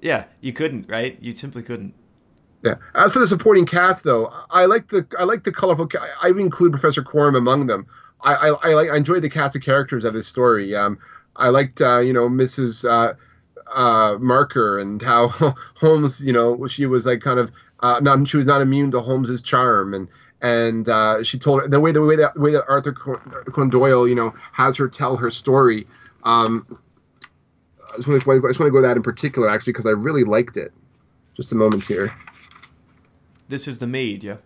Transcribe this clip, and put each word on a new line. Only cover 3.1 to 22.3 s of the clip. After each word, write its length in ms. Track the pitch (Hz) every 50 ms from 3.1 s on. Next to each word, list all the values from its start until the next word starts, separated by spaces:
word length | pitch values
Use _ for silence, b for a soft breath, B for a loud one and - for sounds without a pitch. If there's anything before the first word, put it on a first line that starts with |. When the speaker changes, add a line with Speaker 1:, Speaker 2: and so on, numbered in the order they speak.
| 196
Speaker 2:
for 80 | 254
the 60 | 247 180
supporting 360 | 202 175 - 220 208 196 175
cast, 360 | 147 - 175 180 185 190 185 -
though, 300 | 156 131 113 113 120 B B B B
I 140 | 165 180 180
like 240 | 185 208 220 - _
the, 180 | 214 196 175 _ - 175
I 60 | 180
like 200 | 185 208 220 -
the 80 | - 170
colorful 340 | - - 190 170 147 170
ca-, 140 | 156 - -
I, 280 | 123 - - - - 180
I 20 | 185
would 80 | 196
include 320 | 202 185 147 - 175 175 147
Professor 300 | 139 - 156 143 151 127
Quorum 340 | - - 151 147 147 139
among 320 | 131 120 123 131 143 143 127
them. 180 | 110 98 98 b b b b b b b -
I, 120 | 135 143
I, 140 | 135 151 151
I 260 | 151 - - 165 156
like, 140 | 151 156 160
I 60 | 147
enjoyed 260 | 151 147 131 180 185 156
the 80 | 151
cast 240 | - 156 147 139 -
of 80 | 143 131
characters 420 | - 135 139 139 131 - 123 107
of 80 | 117 107
this 140 | 113 107
story. 480 | - - - 123 123 117 107 101 98 101
Um, 240 | 104 101 101 104 98 B B B B B B _
I 140 | - 123 127
liked, 300 | 123 135 139 131 - -
uh, 200 | 156 127 123 123
you 120 | 120 127 131
know, 160 | 123 120 123
Missus, 560 | 127 131 131 127 - - 135 120 110 - -
uh, 300 | 123 117 117 113 117 95 b b b b b b b _ - - - 131
uh, 440 | 135 127 120 113 110 110 107 104 101
Marker 580 | 123 127 123 131 147 143 - 135 113 104 101 101
and 220 | 101 98 104 107 117
how 260 | 131 120 120 120 120
<laughs> 460 | 123 - 160 151 135 - - - _
Holmes, 460 | _ - 160 160 156 147 139 127 - 139
you 80 | 135 127
know, 340 | 120 117 120 120 123 127
she 200 | 131 - - 143
was, 200 | 135 127 123 110
like, 140 | 127 123 113
kind 180 | - 143 127 123
of, 120 | 120 113 b b b b b _
uh, 200 | - 123 123 120
not, 260 | 143 143 139 135 139 139
she 80 | -
was 100 | 151 135
not 140 | 127 147 139
immune 300 | 139 135 135 139 143 139 127
to 80 | 127
Holmes's 400 | 117 120 131 131 131 117 127 120 120
charm, 520 | - - 127 127 123 117 101 98 98 101
and, 140 | 95 95 87 b b b b b _
and, 480 | - 123 120 117 117 117 113 113 110 113
uh, 340 | 117 110 110 107 110 110 117
she 160 | - - 131
told 240 | - 147 143 135 135
her, 60 | 143
the 120 | 139 143
way, 120 | 151 160 160
the 100 | 151 151
way 140 | 151 156
that, 180 | 156 156 147